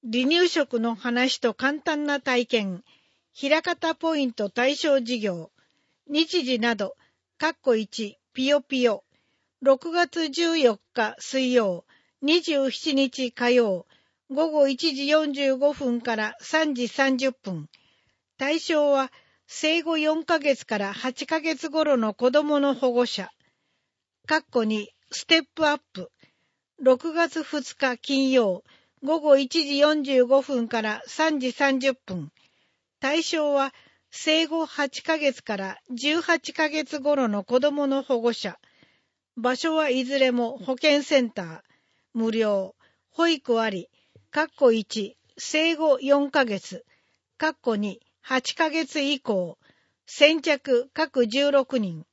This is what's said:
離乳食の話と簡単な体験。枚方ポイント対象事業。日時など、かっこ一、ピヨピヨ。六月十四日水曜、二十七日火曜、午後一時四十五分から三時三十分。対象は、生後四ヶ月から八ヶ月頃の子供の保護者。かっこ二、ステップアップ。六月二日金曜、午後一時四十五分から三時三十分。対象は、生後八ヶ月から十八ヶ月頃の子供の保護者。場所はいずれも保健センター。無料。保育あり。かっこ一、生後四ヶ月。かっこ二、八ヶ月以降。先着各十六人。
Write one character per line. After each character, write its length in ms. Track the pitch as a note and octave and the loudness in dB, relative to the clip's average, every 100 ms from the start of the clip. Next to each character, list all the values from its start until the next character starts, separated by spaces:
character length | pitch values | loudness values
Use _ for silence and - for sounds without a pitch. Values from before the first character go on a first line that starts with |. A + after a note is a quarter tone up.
| B3 | -4
離 220 | A#3 C4 | -2 2
乳 180 | E4+ F4+ | 2 2
食 320 | E4+ C#4 A#3+ | 2 -2 -2
の 140 | A#3 | -2
話 460 | A3 B3 A#3+ B3+ - | -4 -4 0 0 0
と 160 | A#3+ - | -2 0
簡 240 | C4 D4 | -2 -2
単 260 | - D4+ D4 | -4 -2 -2
な 160 | C#4+ | -4
体 240 | C4+ B3 A#3 | 0 -2 0
験。 380 | A#3 G3+ F3+ _ _ _ _ _ - | -2 -2 -8 _ _ _ _ _ -8
枚 220 | C#4 D#4 | 0 2
方 320 | E4+ F4 E4 D#4+ | 0 -4 -4 -2
ポ 200 | E4 D#4 | -2 0
イ 100 | C4 | -2
ン 80 | |
ト 180 | - G3+ | -4 -6
対 240 | - B3+ C#4+ | 0 0 0
象 260 | D#4 C#4 | 2 2
事 180 | A#3 B3 | 0 -4
業。 320 | G#3 F3 D#3+ _ _ _ _ _ _ | -4 -6 -12 _ _ _ _ _ _
日 380 | D4 D#4+ F4+ | -2 0 0
時 160 | B3+ B3 | 0 0
な 160 | A#3 A3 | 0 -2
ど、 200 | F#3+ - _ _ _ _ | -6 -10 _ _ _ _
か 100 | D#4 | -4
っ 80 | - | -2
こ 160 | C4+ A3+ | 0 0
一、 440 | G#3+ - G#3+ - _ | 0 -8 -10 -10 _
ピ 140 | - C4 | -4 0
ヨ 160 | D4 | 0
ピ 220 | - C4 | 0 0
ヨ。 200 | A#3+ G3+ _ _ _ _ _ _ | 0 0 _ _ _ _ _ _
六 300 | C4 C4 E4+ | 2 2 2
月 380 | E4+ F4 E4+ D#4+ | 0 0 -2 -4
十 280 | C#4 E4+ E4 | 0 0 4
四 200 | B3+ G3+ _ | 4 2 _
日 220 | - A3 - | -4 -4 -4
水 340 | - C4+ B3+ | -6 -2 2
曜、 340 | B3 G#3 E3+ _ _ _ _ | 2 0 -4 _ _ _ _
二 220 | C#4 E4+ | 0 0
十 260 | E4 C#4+ C4+ | 2 0 0
七 240 | - D#4+ | -2 -2
日 380 | C4+ C4+ - B3 | 0 0 -2 -8
火 180 | - A#3+ | -2 2
曜、 380 | B3 A3+ F3+ - _ _ _ _ | 4 2 -2 -8 _ _ _ _
午 220 | C4+ D#4+ | -2 0
後 160 | D4+ C#4 | 4 2
一 260 | C4 D#4+ | 2 -2
時 140 | C4+ C#4+ | -2 2
四 260 | D#4 D#4 | 2 2
十 220 | C#4 C#4 C4 | 0 0 2
五 180 | C#4+ | 0
分 280 | C#4+ C4+ A#3+ | 0 -2 -2
か 140 | A#3+ A3 | -2 -4
ら 220 | G#3+ - | -4 -8
三 360 | - D#4 D#4 B3+ | -4 0 0 -2
時 120 | A#3+ | -4
三 300 | - C4+ C4 | 0 0 2
十 140 | C4+ | -2
分。 360 | B3 - E3+ D3+ _ _ _ _ _ _ _ | -4 -10 -10 -10 _ _ _ _ _ _ _
対 220 | C4+ D#4+ | -2 -2
象 320 | - D#4 D4 | 0 2 4
は、 200 | C#4 C4 _ _ _ _ | 2 0 _ _ _ _
生 340 | - D#4 E4+ | -4 0 0
後 160 | D#4+ D#4+ | 0 0
四 260 | D4+ D#4+ | 0 0
ヶ 140 | D#4 D#4+ | 0 0
月 300 | C#4+ C4 - | 2 -2 -2
か 100 | G#3+ | -4
ら 160 | G3 | -4
八 320 | A3+ B3+ B3 C#4+ | -4 -6 -6 -4
ヶ 140 | D#4+ | -4
月 300 | D#4 C#4+ D#4+ | -2 -4 -4
頃 280 | D4+ D4+ C4 | -2 2 2
の 160 | A3 | 0
子 160 | G3+ B3 | 0 2
供 300 | C#4 D4 D4 | 2 2 2
の 160 | C#4 C4 | 2 0
保 160 | B3+ | 0
護 160 | A#3+ A#3+ | 0 0
者。 240 | - F3+ _ _ _ _ _ _ _ _ _ - | -4 -12 _ _ _ _ _ _ _ _ _ -2
か 100 | D#4 | -2
っ 80 | - | 0
こ 140 | B3 A3 | -2 0
二、 280 | G#3+ G3+ _ _ | -2 -6 _ _
ス 140 | - - | -12 2
テ 140 | E4 | 2
ッ 60 | - - | 2 0
プ 120 | D#4 | 0
ア 60 | |
ッ 80 | D4 _ | 0 _
プ。 180 | - E3+ _ _ _ _ _ _ _ | -16 -16 _ _ _ _ _ _ _
六 340 | C4 B3+ E4 | 2 2 0
月 300 | D#4+ E4+ D#4+ | 0 0 -2
二 340 | D4+ D4+ B3+ - | -4 -6 -6 -2
日 220 | C4+ A#3+ | -2 -2
金 320 | - C4+ C4+ | -2 0 4
曜、 340 | C4 G#3+ F3+ _ _ _ _ | 4 2 -2 _ _ _ _
午 160 | C#4 D#4+ | -2 0
後 180 | D4 C#4 | 4 4
一 280 | C4+ E4 C#4+ | 4 -2 -2
時 120 | C#4+ | 2
四 260 | D4 D4+ | 2 2
十 220 | C#4 C4 B3 | 2 2 4
五 160 | C4+ | 4
分 260 | C4+ C4 A3+ | 2 -4 -2
か 140 | A#3 | -2
ら 220 | A3 G#3+ - | -4 -6 -12
三 340 | - D#4+ D4+ | -2 0 0
時 120 | B3+ | -4
三 280 | - C#4 C4+ | 0 0 2
十 140 | C4+ | -2
分。 380 | B3+ - F#3 D3 _ _ _ _ _ _ _ | -4 -8 -10 -10 _ _ _ _ _ _ _
対 220 | C4+ D#4 | -2 -2
象 320 | D#4+ D#4+ D4 | -2 -2 0
は、 180 | C#4+ C4+ - _ _ _ | 0 -2 -6 _ _ _
生 380 | - - D#4 D#4+ | -6 0 2 2
後 180 | E4 D#4+ | -2 -4
八 380 | - C#4 - | -4 -4 -4
ヶ 160 | - D#4+ | -4 0
月 240 | D4 B3+ | 0 -2
か 140 | - G3+ | -8 -8
ら 220 | F#3+ - _ | -8 -12 _
十 300 | B3 C#4 D#4+ | -4 -2 0
八 320 | E4 E4 - | 0 -2 -2
ヶ 160 | - D#4 | -4 -2
月 300 | D#4 C#4 D4+ | -2 -6 -4
頃 280 | C4+ C#4+ A#3+ | 0 0 0
の 160 | G#3 | -2
子 160 | F#3+ B3 | 0 2
供 260 | D4 C#4+ C#4+ | 2 0 -2
の 160 | C4+ | -2
保 180 | C4+ B3 | -2 -2
護 140 | A#3 | 0
者。 240 | A3+ G3+ - _ _ _ _ _ _ _ - | -4 -8 -12 _ _ _ _ _ _ _ -4
場 200 | A#3 B3+ | -2 -2
所 200 | E4 D#4+ | 0 0
は 160 | D4+ | 0
い 140 | B3+ B3 | 0 0
ず 120 | C#4 | 2
れ 140 | C4 | 2
も 260 | A#3+ A#3 C4+ | 2 -2 -6
保 180 | F#3 B3+ | -8 0
健 280 | D#4 D4 | 4 4
セ 180 | C#4 C#4+ | 4 2
ン 80 | A#3+ | 2
タ 140 | G#3+ | -6
ー。 180 | E3+ D#3+ _ _ _ _ _ | -12 -14 _ _ _ _ _
無 180 | A#3 A3+ | -4 -2
料。 420 | A3 G#3+ G3+ F#3+ - _ _ _ | 0 0 0 -4 -12 _ _ _
保 160 | - E4+ | 0 0
育 340 | D#4 - A3+ | 0 0 0
あ 80 | A3 | 0
り。 200 | F#3+ - _ _ _ _ | -4 -12 _ _ _ _
か 140 | D4 D#4 | -4 -4
っ 20 | _ | _
こ 160 | C4 | 4
一、 460 | A3+ G3+ A3 G#3 - _ - | 4 -2 -6 -8 -10 _ -16
生 380 | - D#4 E4 D#4+ | -4 0 0 2
後 240 | D#4 C4+ | 2 2
四 320 | C4+ C#4+ C#4+ | 4 2 4
ヶ 120 | D4 | 0
月。 400 | B3 G3 - F3 - _ _ _ _ _ | 0 -2 -8 -18 -18 _ _ _ _ _
か 120 | D#4 | -4
っ 80 | D#4 | -2
こ 140 | - G#3+ | -4 -2
二、 260 | G3+ F#3 _ _ | -4 -8 _ _
八 340 | - C4 - - | -4 -4 -4 -2
ヶ 160 | D#4+ | 0
月 300 | D#4 D#4+ D#4 | 0 -2 -2
以 180 | C#4 C#4 | -2 -2
降。 400 | - G3+ F3 - _ _ _ _ - | -2 -4 -4 -10 _ _ _ _ -20
先 340 | - D4 D#4+ | 4 4 4
着 480 | D#4+ C#4+ - A#3+ C4 - | 0 -2 2 0 0 -4
各 320 | D#4 C4+ A#3 | -4 0 0
十 240 | B3 C#4+ | 2 4
六 260 | C#4 B3+ C4 | 2 2 -2
人。 300 | G3 D#3+ - | -4 -6 -16